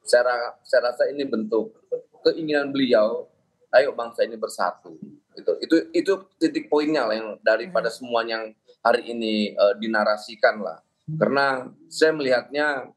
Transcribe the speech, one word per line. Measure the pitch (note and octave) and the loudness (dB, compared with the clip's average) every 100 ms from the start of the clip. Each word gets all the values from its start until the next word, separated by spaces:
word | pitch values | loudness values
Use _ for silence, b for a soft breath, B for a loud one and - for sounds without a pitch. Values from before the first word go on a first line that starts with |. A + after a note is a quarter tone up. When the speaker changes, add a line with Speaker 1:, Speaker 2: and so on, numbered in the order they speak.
Speaker 1:
saya | - A#2+ | 2 2
ra-, | B2 A#2+ A#2 - | 4 0 -4 -10
saya | _ B2+ A#2+ | _ 0 0
rasa | A#2+ C3+ | 0 -2
ini | C#3+ C3+ | -2 -4
bentuk | A2+ G#2+ A2+ G#2+ _ _ - - _ | -4 -2 -2 -2 _ _ -10 -10 _
keinginan | D#3+ D#3+ D#3 D3 C#3 | -2 0 -2 -2 0
beliau, | C#3 C3 A#2 G#2+ A#2+ - _ _ _ _ - | 0 4 4 4 0 -10 _ _ _ _ 2
ayo | C#3 | 2
bangsa | A#2+ A#2 - | -2 -8 -4
ini | G#2+ A2+ | -4 -4
bersatu. | G#2+ - F#2 - F2 D#2+ - - _ - | -8 -2 -4 -4 -16 -20 -20 -20 _ -8
Gitu. | - E2+ | -4 -4
Itu, | - E3 - | 2 0 2
itu | F3 - F#3+ - _ | -4 0 -2 -4 _
titik | D#3+ D3+ - | -2 -2 0
poinnya | D3+ D3+ D#3 | 0 2 0
lah | A#2 | 0
yang | A2 A2 G2+ | -2 -4 -4
daripada | - A2 A#2 A2+ A2+ | 2 2 2 -2 -2
Speaker 2:
Hmm. | A2+ | -6
Speaker 1:
semuanya | B2+ A#2 A#2 | -4 -2 -2
yang | A2+ A2 - _ b | -4 -8 -14 _ b
hari | A#2 A#2 A2+ | 2 2 0
ini, | A#2+ A2 G#2+ G#2 | -4 -2 0 0
eh, | - G2+ G2+ | 2 2 2
dinarasikan | A2 A2 G#2 G#2+ - A2 B2 A2 | -2 0 0 0 -6 0 2 2
lah. | F#2+ D#2+ _ _ | -6 -10 _ _
Speaker 2:
Hmm. | - D#3 | -10 0
Speaker 1:
Karena | G#2+ C3+ C#3 C3 B2+ - - | 2 2 2 0 -6 -16 -18
saya | - D#3+ D#3+ | 2 2 2
melihatnya | C3+ B2 A#2 C#3 D3+ C#3 A#2+ | 2 0 0 -2 -2 -2 -8